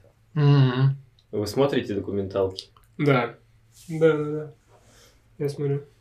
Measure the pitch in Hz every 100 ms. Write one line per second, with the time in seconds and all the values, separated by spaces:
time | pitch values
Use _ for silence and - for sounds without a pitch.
0 | _ _ _ 156 143 143 131 127 135 -
1 | - _ _ 107 101 131 139 135 110 98
2 | 95 98 95 98 95 - - _ _ -
3 | 143 135 117 - _ _ _ - - 160
4 | 160 151 151 151 147 - _ _ _ _
5 | _ _ _ - 143 143 143 143 - _